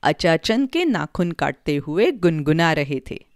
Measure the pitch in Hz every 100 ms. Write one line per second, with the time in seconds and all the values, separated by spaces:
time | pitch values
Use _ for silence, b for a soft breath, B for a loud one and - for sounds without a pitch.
0 | 135 156 180 165 - 220 269 330 349 202
1 | 151 - 175 - 143 135 - 143 143 156
2 | 233 247 175 160 143 156 170 151 143 135
3 | - - _